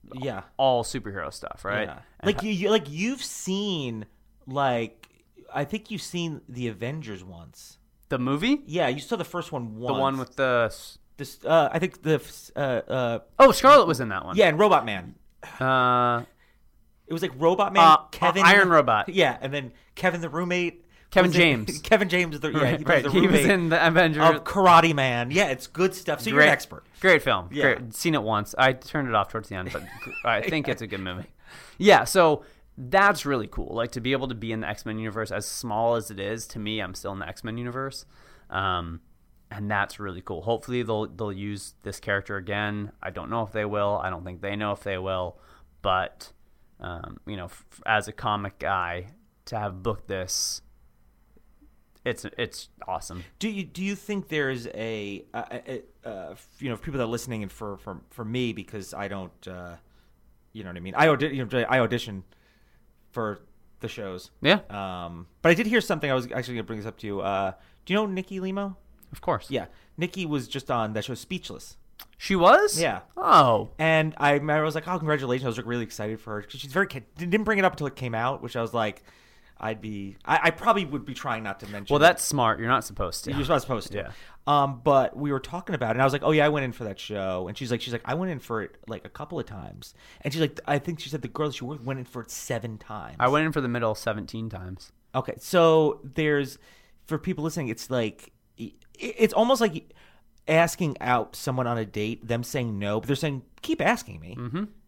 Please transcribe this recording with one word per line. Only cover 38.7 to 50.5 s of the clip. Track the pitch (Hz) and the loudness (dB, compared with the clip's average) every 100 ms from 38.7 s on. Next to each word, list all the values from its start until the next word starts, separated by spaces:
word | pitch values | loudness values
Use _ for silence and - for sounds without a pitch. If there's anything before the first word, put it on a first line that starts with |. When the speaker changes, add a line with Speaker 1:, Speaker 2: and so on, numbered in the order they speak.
| 90 85 82 _ _ _ _ _ | -2 -6 -12 _ _ _ _ _
Speaker 2:
and | 104 104 | -10 -4
that's | 101 101 - | -2 -2 -6
really | 101 90 | -10 -10
cool. | - 90 | -10 -8
Hopefully | 98 113 - 123 | -4 -4 -4 -4
they'll, | 113 107 107 | -2 -2 -4
they'll | 87 107 | -6 -8
use | 98 101 101 - _ | -6 -8 -8 -12 _
this | 101 - | -14 -10
character | - 98 - 101 | -4 -4 -2 -8
again. | 92 101 104 104 104 - | -4 -4 -2 -4 -8 -10
I | - | -12
don't | 95 69 | -10 -6
know | 117 | -4
if | 107 | -4
they | 107 | -4
will. | 104 104 101 104 | -2 0 0 0
I | 92 | -4
don't | 87 87 | -6 -10
think | 87 | -8
they | 101 104 | -6 -4
know | 104 | -4
if | 101 | -4
they | 101 92 | -4 -4
will. | 95 92 90 - - - - _ | -4 -4 -4 -10 -20 -20 -20 _
But, | 101 92 92 - - _ _ _ _ _ | 0 0 -2 -8 -20 _ _ _ _ _
um, | 92 85 - - - | -12 -12 -12 -14 -12
you | 101 | -10
know, | 85 | -12
f-, | - - | -16 -20
f-, | - - | -10 0
as | 107 104 | 0 0
a | |
comic | - 117 104 101 - | -6 -4 -2 -4 -6
guy, | 76 95 87 87 95 - _ _ - | -2 -2 -2 -6 -12 -20 _ _ -10
to | 113 | -6
have | 104 92 | -6 -6
booked | 104 104 - | -6 -6 -8
this, | 95 92 - - | -8 -6 -4 -6